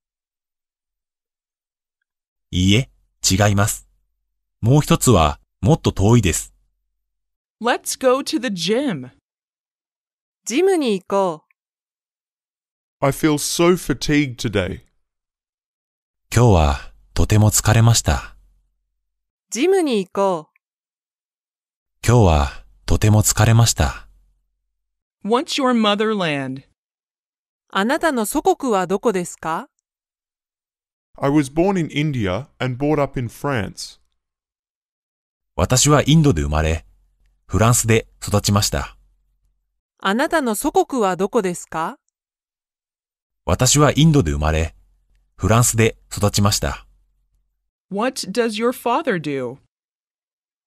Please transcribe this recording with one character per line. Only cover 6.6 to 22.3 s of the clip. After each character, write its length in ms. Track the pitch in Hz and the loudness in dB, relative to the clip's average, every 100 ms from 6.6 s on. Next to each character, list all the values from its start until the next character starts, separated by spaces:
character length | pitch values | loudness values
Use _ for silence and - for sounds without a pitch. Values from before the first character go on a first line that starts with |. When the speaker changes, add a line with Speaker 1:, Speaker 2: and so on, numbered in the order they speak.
| _ _ _ _ _ _ _ _ _ - | _ _ _ _ _ _ _ _ _ -6
Speaker 2:
Let's 400 | 226 359 - - | -4 -2 -4 -2
go 200 | 262 262 | 0 0
to 200 | - 311 | -2 -6
the 80 | 233 | -4
gym. 640 | 185 165 226 285 151 123 _ _ _ _ _ _ _ _ _ _ _ _ _ | -6 -4 -2 -2 -6 -10 _ _ _ _ _ _ _ _ _ _ _ _ _
Speaker 3:
ジ 180 | - 254 | -6 -2
ム 140 | 381 359 | 0 2
に 240 | 262 190 | 0 -2
行 60 | - | -2
こ 360 | 196 185 156 _ _ _ _ _ _ _ _ _ _ _ _ _ _ _ _ | -2 -2 -4 _ _ _ _ _ _ _ _ _ _ _ _ _ _ _ _
う。 20 | |
Speaker 4:
I 60 | 139 | -4
feel 240 | - 160 | 0 0
so 400 | 147 - - 170 180 | 0 -2 0 2 2
fatigued 600 | - 139 - 147 143 117 | -2 -6 -2 0 -2 -4
today. 460 | 120 98 90 90 - _ _ _ _ _ _ _ _ _ _ _ _ _ - | -4 -4 -4 -8 -16 _ _ _ _ _ _ _ _ _ _ _ _ _ -4
Speaker 1:
今 120 | 113 120 | 2 4
日 60 | |
は 400 | 90 73 71 - - _ | 6 4 -2 -8 -20 _
と 120 | - 82 | -2 2
て 120 | 107 | 4
も 120 | 107 | 4
疲 220 | - 107 | 2 2
れ 100 | 110 | 4
ま 120 | 117 | 4
し 80 | 113 | 2
た。 340 | - 73 - - _ _ _ _ _ _ _ _ _ _ _ | 0 -4 -6 -20 _ _ _ _ _ _ _ _ _ _ _
Speaker 3:
ジ 180 | 220 349 | -2 0
ム 140 | 392 | 2
に 220 | 302 220 | 0 -2
行 80 | 180 | -2
こ 360 | 196 196 170 156 | -2 -2 -2 -8
う。 40 | _ _ _ _ _ _ _ _ _ _ _ _ _ _ _ - | _ _ _ _ _ _ _ _ _ _ _ _ _ _ _ 2
Speaker 1:
今 120 | 120 | 4
日 60 | |
は 380 | 95 | 4